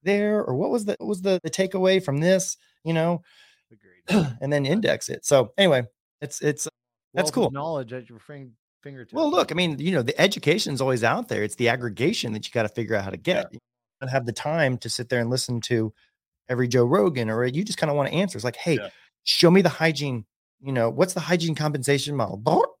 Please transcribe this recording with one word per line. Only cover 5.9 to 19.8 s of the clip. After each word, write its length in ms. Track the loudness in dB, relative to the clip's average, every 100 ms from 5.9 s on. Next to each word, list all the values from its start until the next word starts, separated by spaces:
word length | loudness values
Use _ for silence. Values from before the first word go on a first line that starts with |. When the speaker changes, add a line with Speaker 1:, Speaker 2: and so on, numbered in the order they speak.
| _ _ _
Speaker 1:
it's, 220 | -14 -4
it's, 220 | -4 -4 -8 _ _ _ _
that's 140 | -4 -2
Speaker 2:
Wealth 0 |
of 40 |
Speaker 1:
cool. 160 | 0 0
Speaker 2:
knowledge 420 | -2 -6 -6 -8
at 160 | -12 -14
your 80 | -20
fin-, 340 | -20 -18 -20 _ _ _
fingertips. 320 | -20 -18 -10
Speaker 1:
Well, 160 | -2 0
look, 200 | 2 0
I 40 |
mean, 240 | 0 -2 0
you 140 | -2
know, 100 | 0
the 160 | 0 2
education's 640 | 2 2 0 0 0 -2
always 200 | 0 2
out 260 | 2 0 -2
there. 140 | -4
It's 120 | -4 0
the 140 | 0
aggregation 640 | 2 -4 -2 0 0 -4
that 120 | -6 -4
you 60 |
gotta 160 | -2 -2
figure 260 | -2 -2
out 100 | -2
how 60 | -2
to 60 | -6
get. 300 | -2 -2 -2
Speaker 3:
Yeah. 40 |
Speaker 1:
You 40 | -12 _ _ _ _
don't 80 | -4
have 160 | -2 -2
the 60 |
time 440 | -6 -4 0 0 0
to 120 | -6
sit 180 | -8 -2
there 120 | -2
and 100 | 0
listen 280 | -2 -2 -6
to 300 | 0 0 0 -6 _ _ _ _ _
every 180 | -2 2
Joe 160 | 2
Rogan, 460 | 4 4 2 0 -2
or 140 | -2 -2
you 180 | -2
just 140 | -6 -4
kinda 160 | -2
wanna 160 | 0 -2
answers 340 | 0 -2 -2
like, 120 | -6 -4
"Hey, 180 | -2 -2
Speaker 3:
Yeah. 140 | -4 -16 _ _
Speaker 1:
show 260 | -4 6 8
me 120 | 8
the 80 | 6
hygiene, 560 | 2